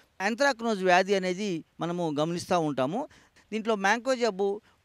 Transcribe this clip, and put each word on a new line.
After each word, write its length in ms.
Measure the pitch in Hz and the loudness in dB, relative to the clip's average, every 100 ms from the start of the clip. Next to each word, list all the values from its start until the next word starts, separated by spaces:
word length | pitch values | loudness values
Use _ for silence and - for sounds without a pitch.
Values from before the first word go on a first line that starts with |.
| _ - 196 | _ -6 -4
anthracnose 560 | 226 277 226 233 202 | 0 0 0 -2 0
వ్యాధి 300 | 185 180 190 | 4 4 4
అనేది 500 | 196 185 180 214 165 - - | 2 0 -2 -4 -4 -8 -8
మనము 340 | 165 175 170 143 | -6 -2 -2 0
గమనిస్తూ 400 | 156 175 - 180 | -2 -2 0 0
ఉంటాము. 480 | 156 135 131 208 302 - _ _ - | 0 0 -2 -4 -8 -14 _ _ -10
దీంట్లో 220 | 214 220 | -6 -2
మ్యాంకో 400 | 214 196 233 233 | 0 2 2 0
జబ్బు 460 | 254 233 185 196 208 - _ | 0 0 0 -2 -2 -8 _